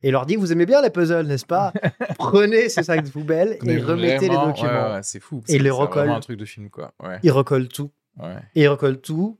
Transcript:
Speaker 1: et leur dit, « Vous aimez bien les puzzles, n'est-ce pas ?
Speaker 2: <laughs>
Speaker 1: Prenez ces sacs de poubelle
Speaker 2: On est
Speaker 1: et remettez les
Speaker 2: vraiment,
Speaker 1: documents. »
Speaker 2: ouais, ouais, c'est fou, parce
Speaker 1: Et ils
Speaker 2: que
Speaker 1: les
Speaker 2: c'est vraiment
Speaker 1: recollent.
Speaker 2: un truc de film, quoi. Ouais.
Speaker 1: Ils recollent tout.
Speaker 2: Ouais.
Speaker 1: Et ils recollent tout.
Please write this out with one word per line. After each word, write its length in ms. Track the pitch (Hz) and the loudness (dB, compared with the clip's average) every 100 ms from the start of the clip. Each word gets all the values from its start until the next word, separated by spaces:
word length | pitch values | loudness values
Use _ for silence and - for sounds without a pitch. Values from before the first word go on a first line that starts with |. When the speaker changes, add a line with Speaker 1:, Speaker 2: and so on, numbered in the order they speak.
Speaker 1:
et 80 | 135 | 2
leur 120 | 131 | 0
dit, « 120 | 131 214 | 0 -2
Vous 160 | 185 | 0
aimez 140 | 165 170 | 2 4
bien 140 | 269 | 4
les 80 | 262 | 4
puzzles, 360 | 175 165 170 156 | 2 0 2 0
n'est-ce 200 | 139 - | -4 -2
pas ? 260 | 170 196 202 180 | -2 -2 -2 -4
Speaker 2:
<laughs> 240 | - 240 - | -4 -10 -6
Speaker 1:
Prenez 500 | - 202 208 220 233 | 2 4 4 4 2
ces 160 | - | 0
sacs 180 | 170 160 | 0 0
de 60 | 147 | -2
poubelle 480 | 147 151 160 196 214 | -8 -2 0 0 0
Speaker 2:
On 60 | 120 | -2
est 60 | |
Speaker 1:
et 40 | - | -2
remettez 460 | 123 170 117 135 190 | 0 0 0 2 2
les 80 | 175 | 2
Speaker 2:
vraiment, 100 | 151 | 0
Speaker 1:
documents. » 400 | 147 117 120 113 | 0 -2 0 -2
Speaker 2:
ouais, 40 | |
ouais, 80 | 101 | -4
c'est 160 | 101 101 | -8 -12
fou, 220 | - 98 | -12 -12
parce 100 | 110 | 0
Speaker 1:
Et 40 | |
ils 40 | 147 | 2
Speaker 2:
que 60 | |
Speaker 1:
les 60 | 139 | 2
Speaker 2:
c'est 40 | |
vraiment 160 | 127 143 | 2 0
Speaker 1:
recollent. 200 | 147 147 | 0 0
Speaker 2:
un 100 | 143 | -2
truc 180 | - 113 | -6 -12
de 60 | |
film, 260 | 107 - 104 | -12 -16 -18
quoi. 220 | - - _ | -16 -16 _
Ouais. 160 | 90 92 | -14 0
Speaker 1:
Ils 80 | 175 | 2
recollent 340 | 135 135 135 127 | 2 2 0 -2
tout. 220 | - 143 _ _ - | -8 -12 _ _ -16
Speaker 2:
Ouais. 160 | 82 92 - | -14 -14 -6
Speaker 1:
Et 80 | - | 2
ils 60 | 147 | 4
recollent 320 | 143 143 131 | 4 0 -2
tout. 360 | - 156 202 220 | -6 -4 -4 -6